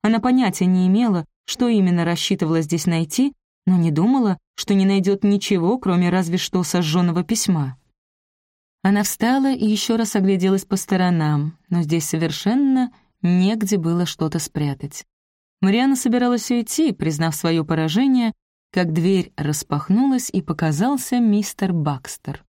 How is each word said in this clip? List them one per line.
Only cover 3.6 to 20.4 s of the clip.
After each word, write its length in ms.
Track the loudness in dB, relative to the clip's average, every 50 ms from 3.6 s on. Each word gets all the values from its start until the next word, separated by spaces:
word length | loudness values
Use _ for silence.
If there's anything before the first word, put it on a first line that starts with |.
| _
но 100 | 2 2
не 140 | 4 2 2
думала, 480 | 2 2 2 2 2 2 2 0 0 -2 _ _ _
что 200 | -14 -4 0 2
не 100 | 2 4
найдёт 400 | 4 2 2 2 0 0 2 2
ничего, 540 | 2 2 2 0 0 0 2 2 2 0 0
кроме 320 | 0 0 2 2 2 2
разве 280 | 2 0 0 0 -2 -4
что 240 | -4 -2 -2 -2
сожжённого 600 | -2 0 0 0 0 0 0 0 0 0 0 -2
письма. 560 | -2 -2 -2 -2 0 0 0 0 -2 -4 -6 _ _ _ _ _ _ _ _ _ _ _ _ _ _ _ _ _ _ _ _ _
Она 200 | 0 0 2 2
встала 500 | 0 -2 -4 -2 0 0 2 2 2 0
и 120 | 0 0 0
ещё 320 | 0 0 -2 0 -2 0
раз 180 | 0 0 -2 0
огляделась 500 | 0 2 2 2 2 2 2 0 0 -2
по 120 | _ -6
сторонам, 840 | -6 -2 -2 0 0 2 2 2 2 0 0 0 0 -2 -4 -6 _ _ _
но 140 | -2 -2
здесь 260 | 0 0 -2 -2 -2 -2
совершенно 840 | -4 -2 -2 -2 -4 -4 -2 0 0 2 2 2 2 0 0 -2 _ _ _ _ _ _
негде 540 | 0 2 2 4 2 2 2 0 -2 0 0
было 300 | 0 0 0 0 0 -2
что-то 320 | -2 -2 _ -4 -2 -2 -4
спрятать. 680 | -6 -6 _ -4 -4 -4 -4 -6 -10 -14 -14 -14 -20 _ _ _ _ _ _ _ _ _ _ _
Марианна 360 | -2 0 2 2 2 2 0
собиралась 540 | 0 0 0 2 2 2 2 0 0 0 -2
уйти, 420 | -2 -2 -2 -4 -2 0 0 0
признав 420 | 0 -2 -2 -4 -2 -2 -2 -2 -2
своё 300 | -2 -2 0 0 0 0
поражение, 680 | 0 0 0 0 0 0 2 2 4 2 2 2 0 -4 _ _ _ _ _ _ _
как 200 | -2 -2 -2 0
дверь 400 | 0 0 2 2 2 2 0 -4 _
распахнулась, 960 | -6 -4 -4 -4 -4 -4 _ -4 -6 0 0 2 2 2 2 0 0 -2 -2
и 120 | -4 -6